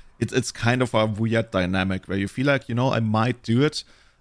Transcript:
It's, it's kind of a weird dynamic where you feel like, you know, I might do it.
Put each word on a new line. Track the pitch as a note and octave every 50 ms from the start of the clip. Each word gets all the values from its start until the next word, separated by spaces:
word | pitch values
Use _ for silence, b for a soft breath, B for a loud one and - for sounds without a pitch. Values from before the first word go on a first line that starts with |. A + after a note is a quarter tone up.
| b b b b
It's, | A#2 A2 -
it's | B2+ A#2+ -
kind | - - - A#2+ A#2+ B2+
of | B2+ A2+ -
a | A2+ A2
weird | A2 G#2+ G2 A2+ A2+ A2+ A2+ A2 -
dynamic | - F#2+ F#2 F2+ F#2+ F#2+ F#2 F#2+ F#2+ F#2 -
where | - - G2
you | G2
feel | G2 - - B2+
like, | C#3+ C#3+ C3+ - -
you | A#2
know, | A#2 B2+ C3+
I | - A2+
might | A2+ A2 G#2+ A2 A2+ B2 A#2+ - -
do | - A2+ A#2+ C#3
it. | D3+ - - - b b b b b b b